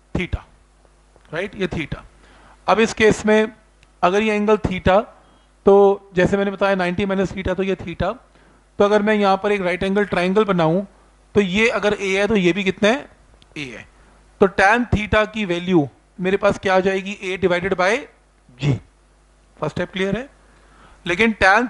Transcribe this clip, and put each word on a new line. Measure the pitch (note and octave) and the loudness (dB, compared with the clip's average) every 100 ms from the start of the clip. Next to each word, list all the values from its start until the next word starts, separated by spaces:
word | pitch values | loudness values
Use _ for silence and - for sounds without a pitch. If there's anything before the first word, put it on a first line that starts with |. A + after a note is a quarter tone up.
| _ - | _ -8
theta, | F3+ - - _ _ _ _ _ _ _ - | -6 -8 -12 _ _ _ _ _ _ _ -14
right? | D#3 G3+ | -8 -8
ये | A#3 F#3 | -6 -8
theta। | - D3+ - - _ - - - - - | -6 -8 -10 -16 _ -20 -20 -20 -10 0
अब | F#3+ | 2
इस | A3 | 2
case | - G#3+ G3 G#3+ | 2 2 2 2
में | G#3+ A3 - _ _ _ - | 2 2 -6 _ _ _ -2
अगर | F3+ G3 | 0 2
ये | A3 | 0
angle | G#3 G#3 G#3+ | 0 2 0
theta, | G#3 F#3 F#3 F#3+ - - _ _ _ _ - | 0 -2 2 2 0 -10 _ _ _ _ 4
तो | G3 G3 G3 - | 6 6 2 -4
जैसे | F3 F3+ G3 | -2 0 0
मैंने | G3+ | -2
बताया | F#3+ G3 | -2 -2
ninety | G3 F3 F3+ G3+ | 0 -2 -2 -4
minus | F#3+ F#3+ | -2 -4
theta | G3 F#3+ F3+ | -4 -6 -4
तो | |
ये | F#3+ F#3 | -4 -4
theta, | - D#3+ F3 B3 _ _ _ _ _ - | -8 -6 -6 -8 _ _ _ _ _ 0
तो | |
अगर | G3+ G#3 | 2 2
मैं | G#3 | 2
यहाँ | G#3+ G3+ F#3+ | 2 2 0
पर | G#3 | 0
एक | G#3 | -2
right | F3+ F3 | -2 -2
angle | G3 G3 | -2 0
triangle | G3+ F3+ F3+ F#3+ | 0 -2 0 0
बनाऊँ | G#3+ F3+ D#3+ F3 G3 _ _ _ _ | 0 2 0 0 -6 _ _ _ _
तो | G#3 | -2
ये | G3+ F#3 A3+ | 0 0 0
अगर | A3 G3+ | 0 -2
ए | G#3 G3 F#3+ | -2 -2 -2
है | G#3 | 0
तो | A3 | 2
ये | F3 | 2
भी | E3+ | 0
कितना | F#3+ F#3+ G#3 | -2 0 0
है? | C4+ - _ _ _ _ - | 0 -4 _ _ _ _ -16
ए | |
है। | C#3 G#2+ - _ _ _ _ - | -14 -14 -20 _ _ _ _ 0
तो | G3 | 0
tan | F#3+ G3 A#3 A#3+ | 4 2 2 0
theta | G3+ G#3 G#3+ G#3 | -4 0 0 0
की | A3 | -4
value | G3+ F3 F3+ F3+ C#3 _ _ - | -4 -4 0 0 0 _ _ -6
मेरे | F3+ G3 | -2 0
पास | G3+ - | 0 0
क्या | G3 F#3 | 0 2
आ | |
जाएगी? | F#3+ F#3+ F#3+ G#3 | 2 -2 -6 -10
A | F#3+ F#3 | -8 -4
divided | F3+ F3 F#3 | -2 -2 -2
by | F#3 F#3 A#3+ C#4+ _ _ _ _ B2 | -2 0 -2 -6 _ _ _ _ -6
G। | C#3+ A#2 - _ _ _ _ _ _ - | -4 -4 -6 _ _ _ _ _ _ -10
First | D#3 | -10
step | - F3+ | -8 -8
clear | F#3+ G3 G3 | -6 -4 -6
है? | C#4 _ _ _ _ _ - - - | -10 _ _ _ _ _ -20 -14 -6
लेकिन | F3 A3+ G#3+ | 0 0 2
tan | F#3+ G#3 A#3+ | 4 4 2